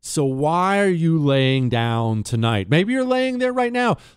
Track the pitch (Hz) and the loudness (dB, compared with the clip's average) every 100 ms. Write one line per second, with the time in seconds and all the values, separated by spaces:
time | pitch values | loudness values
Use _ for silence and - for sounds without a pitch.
0 | - - 139 131 147 170 185 202 202 175 | -6 -2 -2 -2 -2 0 0 2 2 2
1 | 165 160 143 139 131 131 127 117 117 113 | 2 2 2 2 2 2 0 0 0 0
2 | 113 110 104 117 113 110 95 147 202 262 | -2 -2 -2 -2 0 -2 0 0 2 -2
3 | 254 254 262 254 254 254 247 247 247 170 | 0 0 0 -2 -2 0 -2 0 0 -2
4 | - | -6